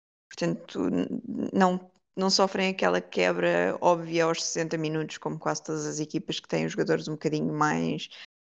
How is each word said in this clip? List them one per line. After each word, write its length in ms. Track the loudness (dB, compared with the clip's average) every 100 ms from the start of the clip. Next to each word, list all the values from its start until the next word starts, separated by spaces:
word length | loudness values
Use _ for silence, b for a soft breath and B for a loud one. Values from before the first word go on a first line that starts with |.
| _ _ _
portanto 580 | -4 -2 -2 -6 -4 0
n-, 200 | 0 0 -4 -6 -6 -2
não, 380 | 4 4 2 -4 _ _ -2
não 140 | 2
sofrem 400 | 4 2 2 0
aquela 300 | 2 2 2
quebra 760 | 0 0 2 2 2 4 2 2
óbvia 440 | 4 2 2 2
aos 180 | 2 0
sessenta 360 | -2 -4 -2 -2
minutos, 400 | -2 -2 -4 -6
como 200 | -8 -4
quase 240 | -2 -4
todas 240 | -4 -4 -4
as 120 | -4
equipas 420 | -4 -4 -4 -6
que 80 | -2
têm 160 | -2
os 80 | 0
jogadores 360 | 0 0 0 -2
um 40 |
bocadinho 400 | -4 -2 0 0
mais, 560 | 2 2 2 0 -2 -6 B -20 _